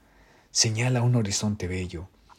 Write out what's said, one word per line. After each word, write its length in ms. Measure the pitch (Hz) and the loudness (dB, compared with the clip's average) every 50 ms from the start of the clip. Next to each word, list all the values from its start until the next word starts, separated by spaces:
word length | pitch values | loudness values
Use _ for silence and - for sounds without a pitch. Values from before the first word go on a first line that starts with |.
| _ _ _ _ _ _ _ _ _ _ | _ _ _ _ _ _ _ _ _ _
señala 500 | - - - 113 107 113 123 127 127 120 | 0 0 2 2 2 0 0 2 2 2
un 140 | 120 123 123 | 4 4 4
horizonte 520 | 120 107 98 98 - 110 107 101 - - | 2 2 0 -2 -2 -2 -2 -2 -2 -4
bello, 420 | 87 92 92 90 87 - 80 90 - _ _ _ - - | -4 -4 -4 -6 -6 -8 -10 -12 -14 _ _ _ -20 -20